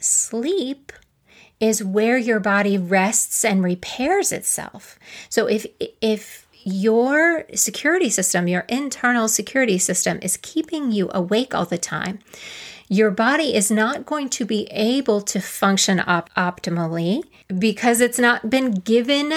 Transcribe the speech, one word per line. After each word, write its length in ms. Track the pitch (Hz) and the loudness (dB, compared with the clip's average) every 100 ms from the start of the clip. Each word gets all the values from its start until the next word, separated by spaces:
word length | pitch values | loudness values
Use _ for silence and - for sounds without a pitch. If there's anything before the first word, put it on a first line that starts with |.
sleep 880 | - - - 226 262 392 262 277 - - _ _ _ - - - | -2 0 0 -2 -2 -2 -2 -6 -12 -20 _ _ _ -20 -16 -2
is 200 | 220 214 | 0 0
where 360 | 190 202 226 254 | 0 2 2 2
your 240 | 233 214 | 2 0
body 360 | 208 202 202 196 | 2 2 2 0
rests 680 | 175 190 196 220 - - 220 | 2 2 2 0 -2 -2 0
and 180 | 190 | 2
repairs 720 | 180 180 - - 269 320 - | 2 0 -6 -4 0 2 0
itself. 640 | - - - - - - - - - - | -2 -4 -4 -6 -14 -20 -20 -20 -20 -6
So 180 | - 214 | 0 2
if, 180 | 214 - - - - | 0 -2 -8 -10 -2
if 480 | 220 214 - - - _ 190 | 0 0 -4 -20 -20 _ -6
your 800 | 190 220 226 254 294 330 330 - - | 0 2 4 4 4 2 2 -4 -4
security 540 | - - 294 359 285 | -4 0 0 2 2
system, 400 | 196 180 180 175 | 0 0 0 2
your 160 | 180 - | 0 -2
internal 640 | 247 285 - 247 240 220 | -4 -4 -2 0 2 2
security 480 | - 208 269 254 185 | -2 -2 0 2 2
system 420 | - 180 - 170 | 0 -2 -2 -2
is 140 | 185 - | -4 -6
keeping 560 | - 311 320 311 277 | -6 -4 -4 -2 0
you 180 | 208 180 | 0 0
awake 420 | 190 175 214 262 - | -2 0 0 0 -2
all 80 | |
the 140 | 175 175 | -2 -4
time, 420 | - 156 - 202 _ - - - - - - | -6 -6 -6 -8 _ -20 -18 -18 -18 -14 -2
your 200 | 196 214 | 2 2
body 420 | 185 226 302 302 | 2 2 2 2
is 160 | 214 196 | 2 2
not 360 | 214 220 294 - | 2 0 -2 -4
going 220 | 302 269 | -4 -4
to 160 | - 220 | -4 -2
be 200 | 214 - | -2 -4
able 500 | - 214 269 269 208 | -2 0 2 2 0
to 180 | 202 190 | 0 -6
function 600 | - - 196 196 - 185 | -6 -2 2 2 2 2
op-, 340 | - 175 - | 2 0 -2
optimally 920 | - 180 180 - 170 165 165 170 247 - _ - 185 | -2 -2 -4 -4 -4 -2 -2 0 -2 -4 _ -8 -2
because 440 | 220 214 247 233 | 0 0 2 2
it's 160 | 240 240 | 2 2
not 320 | 240 240 220 | 2 2 0
been 220 | 262 262 | 0 0
given 600 | 190 180 233 240 285 294 | -2 2 2 2 0 0